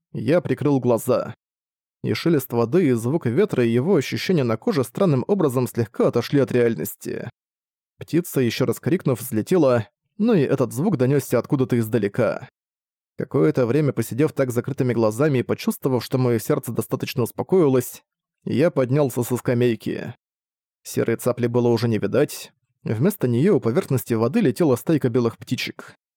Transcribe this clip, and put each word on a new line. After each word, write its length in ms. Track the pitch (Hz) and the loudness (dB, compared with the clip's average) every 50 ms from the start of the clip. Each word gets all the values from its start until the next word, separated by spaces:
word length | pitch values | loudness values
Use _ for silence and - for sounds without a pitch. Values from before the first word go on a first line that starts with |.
| _ _ | _ _
я 300 | - - 113 120 160 180 | -10 -4 0 0 2 2
прикрыл 400 | - - 131 - 131 147 143 135 | 2 0 -2 -2 0 0 0 2
глаза. 520 | 123 123 117 104 - 127 120 95 - - - - _ _ _ _ _ _ _ _ _ _ _ _ - | 2 2 2 2 2 0 0 0 -2 -6 -10 -16 _ _ _ _ _ _ _ _ _ _ _ _ -4
И 100 | 123 107 | -4 -4
шелест 380 | - - 165 165 139 - - | -2 0 0 0 0 0 -2
воды, 360 | 120 117 117 113 135 185 180 | -2 -2 0 2 2 2 2
и 40 | 135 123 | 2 2
звук 340 | 113 110 120 151 170 - | 0 0 -2 -2 -2 -2
ветра, 360 | 120 113 156 208 208 - 127 120 | 0 0 0 0 0 2 2 2
и 60 | 117 | 2
его 260 | 113 120 131 180 208 | 2 2 2 2 2
ощущения 480 | 147 127 - - 117 - - 190 151 127 | 0 0 -2 -4 -4 -2 0 0 2 2
на 140 | 117 110 | 0 -2
коже 260 | - - 247 202 143 120 | -2 -2 -2 -2 -2 -2
странным 400 | - - - 196 180 139 127 - | -2 -2 0 2 2 2 0 0
образом 400 | - 208 196 165 139 120 131 123 | 0 0 0 0 0 0 0 -2
слегка 420 | - - 113 113 - - - 233 151 | -2 -2 -4 -4 -2 -2 0 0 2
отошли 320 | - 120 - - - 139 | 2 0 0 0 2 2
от 100 | 127 - | 2 2
реальности. 800 | - 123 120 117 113 - 78 - - - - - - - - 117 - _ _ _ _ _ _ _ _ _ _ _ _ | 2 2 2 2 0 -2 -6 -8 -10 -10 -10 -10 -10 -8 -10 -12 -16 _ _ _ _ _ _ _ _ _ _ _ _
Птица, 440 | - - - - 165 175 - - 139 | -20 -8 -4 -2 -2 -2 0 0 0
еще 240 | 127 113 - - 131 | 0 0 0 0 0
раз 140 | 117 110 - | -2 -2 -2
крикнув, 420 | - 123 165 190 - 147 127 - | -2 -2 -2 0 0 -2 -2 -2
взлетела, 640 | - - 107 107 104 - 185 180 147 131 123 117 104 - _ _ _ _ _ | -4 -4 -4 -4 0 2 2 4 4 4 4 2 0 -4 _ _ _ _ _
но 180 | - 202 240 226 | -2 0 2 2
и 60 | 170 | 2
этот 320 | 131 - 139 - 131 110 113 | 2 2 0 0 0 -2 -2
звук 240 | 120 165 214 180 | -2 -2 0 0
донесся 420 | 123 127 127 147 143 - - - 120 | 2 2 2 2 0 0 0 -2 -2
откуда-то 400 | - - 147 135 131 - 127 120 | 0 0 -2 -2 0 0 0 0
издалека. 680 | 113 110 117 113 101 101 - - 113 92 - - - - _ _ _ _ _ _ _ _ _ _ _ _ _ | 0 0 0 0 0 0 0 0 0 0 -2 -4 -8 -16 _ _ _ _ _ _ _ _ _ _ _ _ _
Какое-то 480 | - - - - 139 156 156 147 139 127 | -10 -8 -4 0 2 2 2 2 2 2
время 280 | 110 123 151 151 135 - | 2 2 2 0 0 0
посидев 400 | - 113 - 113 120 151 151 - | -2 -4 -4 -2 0 0 0 0
так 180 | - 139 127 | -2 -2 -2
с 20 | 113 | -2
закрытыми 400 | 120 - - 135 - 131 123 117 | -2 -4 -2 -4 -2 -2 0 2
глазами 460 | 117 113 107 110 113 147 160 135 123 | 2 2 2 2 0 0 2 2 0
и 40 | 104 | 0
почувствовав, 600 | - 110 - - - - - - 139 131 117 - | -2 -4 -4 -4 -4 -4 -4 -2 -2 -2 -2 -2
что 140 | - - | -2 -2
мое 220 | 127 127 123 120 110 | 0 2 2 0 0
сердце 320 | - - 147 143 - - | 0 -2 -2 -2 -4 -4
достаточно 520 | 113 117 110 - 127 - - - - - 117 | -6 -6 -4 -4 -6 -6 -6 -6 -4 -4 -4
успокоилось, 800 | - - - - - 180 190 165 139 131 127 120 - - - - _ _ _ _ _ _ _ _ | -4 -4 -8 -4 0 2 4 4 4 4 2 0 -2 -8 -18 -20 _ _ _ _ _ _ _ _
я 260 | - 110 113 156 175 | -4 0 0 0 0
поднялся 520 | 139 135 131 117 131 151 147 127 - 120 117 | 0 0 0 0 2 0 0 0 -2 -4 -2
со 140 | - 127 | -2 -4
скамейки. 800 | 117 - - 123 120 123 123 113 - - - - - - - - - _ _ _ _ _ _ _ _ _ _ _ _ _ | -2 -2 0 0 2 2 2 0 -2 -4 -6 -6 -6 -8 -12 -14 -16 _ _ _ _ _ _ _ _ _ _ _ _ _
Серой 340 | - - 123 117 - 113 | -8 -4 -2 -2 0 -2
цапли 300 | - - 123 120 - 120 | -2 -2 -4 -2 0 -2
было 200 | 120 120 123 120 | 0 0 2 2
уже 200 | 120 117 110 120 | 2 2 2 2
не 100 | 117 110 | 0 0
видать. 540 | 101 98 98 104 120 151 - - - - - _ _ _ _ _ _ - | 0 -2 0 0 0 0 0 -4 -10 -16 -18 _ _ _ _ _ _ -8
Вместо 440 | - 110 107 135 139 127 - - | -6 -2 0 0 0 0 0 -2
нее 300 | 123 117 117 151 208 190 | 0 2 2 2 4 2
у 20 | 135 | 2
поверхности 560 | - 113 120 180 - - 131 123 - - 117 | 2 0 0 0 0 0 -2 -2 -2 -2 0
воды 260 | 110 113 120 160 240 | 0 0 0 2 2
летела 340 | 208 135 - - 185 143 123 | 2 2 2 2 2 2 2
стайка 340 | - - - 165 139 - 127 | 0 0 0 0 2 2 0
белых 280 | 113 127 120 117 - | 2 2 0 0 -2
птичек. 580 | - - - 127 - - - - - - - - _ _ _ _ | -6 -8 -6 -6 -6 -6 -8 -12 -14 -20 -20 -20 _ _ _ _